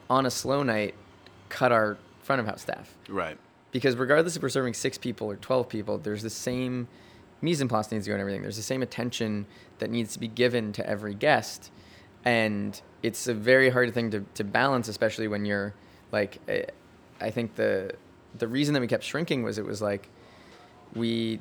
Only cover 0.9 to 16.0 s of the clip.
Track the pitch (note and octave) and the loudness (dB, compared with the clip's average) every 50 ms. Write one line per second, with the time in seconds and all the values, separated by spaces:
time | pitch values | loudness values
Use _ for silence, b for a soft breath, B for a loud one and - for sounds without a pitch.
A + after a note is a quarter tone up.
0.9 | - - - - - - - - - - - - - - C3 B2 A#2+ A2+ G#2+ G#2+ | -4 -8 -16 -20 -20 -20 -20 -20 -20 -20 -16 -12 -2 2 4 6 6 6 4 4
1.9 | G#2 G2+ - - - - - - C#3 C3 A2 G#2+ F#2+ - - - - - - - | 0 -4 -10 -20 -20 -8 -2 0 0 0 0 -2 -4 -6 -6 -8 -8 -8 -10 -14
2.9 | - - - - G2 F#2+ E2+ D#2 - - - - - - - - - G#2+ - C3+ | -20 -20 -14 -6 -4 -2 -2 -4 -4 -10 -16 -20 -20 -20 -12 -6 -2 0 2 2
3.9 | A#2+ A#2+ C3 B2 D3 D#3 E3 F3+ E3 E3 C#3+ C3 - C#3 B2+ B2 A2 - - C3+ | 2 2 2 4 4 4 4 2 0 -2 -2 -2 0 0 0 0 -2 -2 -2 -2
4.9 | - - - B2+ A2 - A2+ G#2+ G2+ F#2 - - C3 B2+ A#2+ - - A2 G2+ G#2+ | -2 -2 -6 -6 -6 -4 -4 -6 -6 -6 -2 0 2 2 2 0 -4 -6 -2 -2
5.9 | G#2 G2 D#2+ G#2+ G#2 G#2 A2+ A2+ - - - C3 B2+ B2+ B2+ B2+ B2+ B2 A#2+ - | -2 -2 -2 -4 -4 -4 -4 -6 -6 -6 -4 -2 -2 -2 -2 -2 -4 -4 -6 -8
6.9 | B B B B B B B B B - - E3 F3 C#3+ C#3 A#2+ A#2+ A2 A2 - | B B B B B B B B B -4 0 0 2 2 2 2 2 0 0 0
7.9 | A2+ A2 F#2+ G#2 G#2 G2 G2 G2 G2 G2 G2+ G2+ G#2 A2 G#2+ - C3 C3 B2+ - | -2 -4 -2 -2 -4 -2 -2 -4 -4 -6 -6 -6 -8 -6 -6 -4 -2 -2 -4 -4
8.9 | - - A#2 B2 - - A#2 A2 G#2 G#2 G2+ - B B B B B B A2+ A2 | -4 -4 -4 -4 -2 -2 -2 -2 -2 -4 -6 -8 B B B B B B -6 -2
9.9 | A2+ A#2+ A2+ G#2+ - - A#2+ A2+ A2 A#2+ B2 B2 A#2 A#2+ A2 G#2 G2+ - G2+ - | -2 -2 -2 -4 -6 -8 -8 -6 0 2 2 4 4 2 0 -2 -4 -6 -4 -4
10.9 | A2 G2+ G#2+ G#2 G2+ G#2 - D3 C#3+ A#2 A2+ - - - - - B B B B | -4 -4 -4 -6 -4 0 2 4 4 4 2 -2 -10 -14 -16 -20 B B B B
11.9 | B B B B B B - A#2+ A#2+ A2+ A2 G#2+ G#2 G2+ G2+ G2+ G2+ - - - | B B B B B B 0 2 4 4 4 2 0 -2 -4 -4 -6 -10 -16 -20
12.9 | - - - A2+ G#2+ - - B2+ A#2 G#2+ G#2 A#2+ C3 C3 C3 C3 B2 B2 B2 A#2 | -10 -4 -4 -2 -2 -2 -2 -2 -2 2 6 8 8 8 8 8 6 6 4 2
13.9 | A2 A#2+ A#2 A2 G#2 G#2 G2 - - - G#2+ G2+ G2+ A2+ B2+ C#3 C3+ B2 A2+ G#2+ | 2 0 -2 0 -2 -4 -4 -6 -6 -6 -4 0 2 2 4 4 2 2 0 -2
14.9 | G#2 - A#2 A2 G#2+ - A2 G#2+ G#2 G2+ G#2 G#2 G2+ G2+ G2+ G#2 G#2 B B B | -2 0 0 0 0 0 -2 -2 0 -2 0 0 0 -2 -2 -4 -6 B B B
15.9 | B B | B B